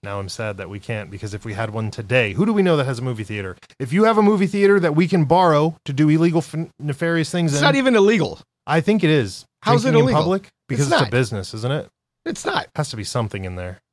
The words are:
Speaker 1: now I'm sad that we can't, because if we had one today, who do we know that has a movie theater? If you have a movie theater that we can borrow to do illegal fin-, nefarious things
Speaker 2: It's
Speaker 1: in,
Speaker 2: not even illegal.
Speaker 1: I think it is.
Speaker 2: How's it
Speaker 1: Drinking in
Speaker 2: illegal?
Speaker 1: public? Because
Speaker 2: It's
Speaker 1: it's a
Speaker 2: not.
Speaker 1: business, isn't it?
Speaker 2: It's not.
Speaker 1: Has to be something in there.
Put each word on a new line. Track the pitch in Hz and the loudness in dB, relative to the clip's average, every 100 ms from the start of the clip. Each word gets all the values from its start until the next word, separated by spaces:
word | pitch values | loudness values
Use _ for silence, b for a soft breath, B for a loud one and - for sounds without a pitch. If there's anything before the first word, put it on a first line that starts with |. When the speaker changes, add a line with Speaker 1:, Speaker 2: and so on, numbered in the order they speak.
Speaker 1:
now | 101 101 | -8 -8
I'm | 95 | -8
sad | - 110 98 | -8 -8 -8
that | 92 | -10
we | 101 | -12
can't, | - 110 90 | -8 -8 -8
because | 98 107 | -12 -10
if | 101 | -10
we | 113 | -10
had | 104 113 | -6 -6
one | 107 110 | -4 -6
today, | - 101 127 107 | -8 0 2 2
who | 104 202 | 0 0
do | |
we | 208 | 2
know | 185 156 | 2 2
that | 131 | 0
has | 120 | -4
a | |
movie | 127 113 | -6 -6
theater? | 107 107 95 87 - _ | -6 -8 -8 -12 -20 _
If | 131 | -4
you | 165 | 2
have | 220 214 | 2 4
a | |
movie | 208 214 185 | 4 4 0
theater | 202 196 202 | 2 4 4
that | 170 | 4
we | 151 175 | 2 2
can | 190 | 2
borrow | 147 170 180 151 156 160 | 4 4 4 4 2 -4
to | - | -8
do | 139 151 | 0 2
illegal | 156 170 165 | 4 4 0
fin-, | 156 151 165 _ | -4 -8 -10 _
nefarious | 147 135 170 170 156 | -8 -4 -2 -2 -2
things | 180 170 | -2 0
Speaker 2:
It's | 143 | 2
Speaker 1:
in, | |
Speaker 2:
not | 285 | 2
even | 277 262 233 | 2 2 4
illegal. | 196 220 131 - - _ - | 4 4 0 -6 -18 _ -2
Speaker 1:
I | 156 | -2
think | 165 214 | 2 2
it | 170 | 4
is. | 156 104 - - _ | 2 0 -6 -20 _
Speaker 2:
How's | - 240 | 0 2
it | 220 | 4
Speaker 1:
Drinking | 156 | 4
in | |
Speaker 2:
illegal? | 262 233 | 4 2
Speaker 1:
public? | 170 190 190 _ _ | 0 -2 -4 _ _
Because | 123 139 | -2 2
Speaker 2:
It's | |
Speaker 1:
it's | 330 | 2
a | |
Speaker 2:
not. | 123 | 2
Speaker 1:
business, | 120 120 104 95 | 0 0 -4 -8
isn't | 110 117 | -8 -6
it? | 143 - _ _ _ | -6 -8 _ _ _
Speaker 2:
It's | - 247 | -10 -8
not. | - - - - | -4 -4 -6 -8
Speaker 1:
Has | 147 | -8
to | 113 | -6
be | |
something | 101 123 107 101 | -6 -4 -4 -6
in | 92 90 | -8 -8
there. | 90 90 _ | -10 -12 _